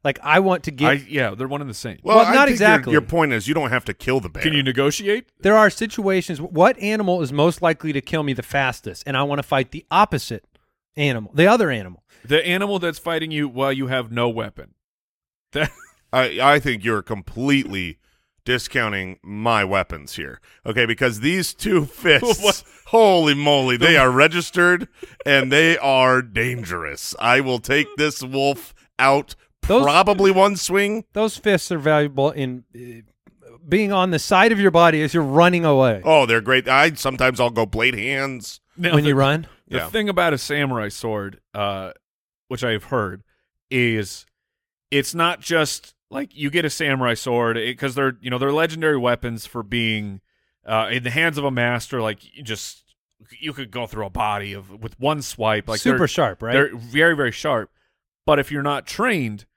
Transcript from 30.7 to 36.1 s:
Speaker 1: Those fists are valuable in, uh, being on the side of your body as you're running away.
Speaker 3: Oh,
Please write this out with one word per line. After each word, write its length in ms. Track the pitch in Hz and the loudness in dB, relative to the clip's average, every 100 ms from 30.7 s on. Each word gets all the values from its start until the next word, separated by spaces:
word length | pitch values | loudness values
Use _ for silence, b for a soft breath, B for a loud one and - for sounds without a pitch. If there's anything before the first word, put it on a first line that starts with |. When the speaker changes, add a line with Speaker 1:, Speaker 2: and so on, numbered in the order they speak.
| 190 202 220 - | -2 0 -4 -8
Speaker 1:
Those 240 | 208 220 - | -4 -4 -2
fists 340 | 214 185 - | 0 0 -2
are 60 | 170 | -2
valuable 540 | 147 151 147 135 143 | 2 2 2 0 -2
in, 320 | 151 135 127 _ 117 | -2 -8 -8 _ -20
uh, 760 | 123 117 107 _ _ _ - 117 165 | -20 -20 _ _ _ _ -20 -20 -2
being 240 | 185 202 | 0 0
on 180 | 196 185 | 0 0
the 80 | 165 | -2
side 320 | - 185 220 | 2 4 6
of 80 | 208 | 4
your 120 | 196 | 4
body 300 | 165 170 156 | 6 4 4
as 100 | 151 | 0
you're 80 | 170 | 0
running 420 | 143 143 175 175 165 | 2 4 4 4 2
away. 360 | 135 131 101 | 4 4 2
Speaker 3:
Oh, 220 | 143 | 4